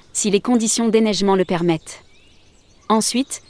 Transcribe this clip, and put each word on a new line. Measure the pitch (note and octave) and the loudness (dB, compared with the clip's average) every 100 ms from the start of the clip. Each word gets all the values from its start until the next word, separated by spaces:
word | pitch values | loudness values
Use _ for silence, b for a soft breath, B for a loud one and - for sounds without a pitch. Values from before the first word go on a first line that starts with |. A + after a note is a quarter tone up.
| b | b
si | - G#3+ | -4 0
les | G3 | 0
conditions | - A#3+ A3 - A#3 | 2 0 0 0 2
d'enneigement | A3 A3 F#3+ G3 F#3+ | 2 2 0 2 2
le | |
permettent. | F3 F3 E3+ D#3+ - - - - _ _ _ _ _ _ - | 0 0 0 -2 -6 -20 -20 -20 _ _ _ _ _ _ -2
Ensuite, | A3 - A#3+ C#4 - - | 0 0 -2 -4 -8 -16